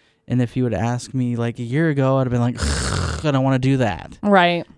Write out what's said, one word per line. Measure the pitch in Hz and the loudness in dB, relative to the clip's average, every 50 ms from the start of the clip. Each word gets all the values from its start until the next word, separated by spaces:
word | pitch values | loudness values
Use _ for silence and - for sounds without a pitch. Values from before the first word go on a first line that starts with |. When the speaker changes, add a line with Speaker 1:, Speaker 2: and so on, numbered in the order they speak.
| _ _ _ _ _ | _ _ _ _ _
Speaker 1:
and | - 120 127 | -2 0 0
if | 123 113 - | 0 0 0
you | 131 127 | -2 -2
would | 120 110 | 0 0
ask | 82 110 117 123 123 - - - | 0 -2 -2 -2 -4 -6 -6 -4
me, | 131 127 120 120 | -2 -2 -2 -2
like, | 117 117 120 117 - | -2 -4 -4 -4 -6
a | 120 | -6
year | 117 127 151 165 160 | -4 -2 0 0 0
ago, | 143 139 135 131 135 | 2 2 2 2 2
I'd | 135 131 | 2 0
have | 123 | 0
been | 123 120 | 0 0
like, | 117 123 120 - | 0 0 0 -2
<sighs> | - - 71 - 65 - 53 90 87 - - - - | -2 -2 -2 -2 -4 -4 -4 -2 -4 -4 -4 -4 -2
"I | 151 | 0
don't | 139 131 131 | 0 2 2
wanna | 135 135 127 | 2 2 2
do | 127 131 139 | 2 2 2
that." | 131 123 104 87 - - - - - - | 2 2 0 -2 -6 -10 -16 -10 -4 0
Speaker 2:
Right. | 208 202 185 175 175 175 170 - - - | 4 4 6 6 4 2 -2 -6 -8 -6